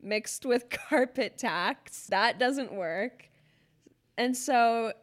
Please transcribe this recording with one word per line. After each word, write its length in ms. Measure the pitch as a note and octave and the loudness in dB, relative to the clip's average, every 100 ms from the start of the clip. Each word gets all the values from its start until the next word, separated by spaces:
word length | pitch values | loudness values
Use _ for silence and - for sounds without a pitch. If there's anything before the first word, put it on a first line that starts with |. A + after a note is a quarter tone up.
mixed 420 | G3 G#3+ G#3+ - | -6 -4 -4 -6
with 240 | C4+ B3 B3 | 0 0 -2
<laughs> 180 | - - | -10 0
carpet 500 | D4 B3+ C4 A3 - | 2 2 0 -6 -4
tacks. 680 | A#3+ D#3+ F#3 C#4 - - - | -4 -2 -2 -4 -10 -18 -2
That 320 | F#3+ A3+ F#3 | 2 2 2
doesn't 320 | B3 C#4 B3 | 0 0 -4
work. 560 | G3+ E3+ E3+ A#3+ - - _ _ _ _ _ _ _ _ - | -6 -4 -4 -4 -8 -20 _ _ _ _ _ _ _ _ -2
And 180 | B3 B3+ | 0 0
so 560 | - B3 A#3 A#3 A3+ - | 2 4 6 4 -2 -6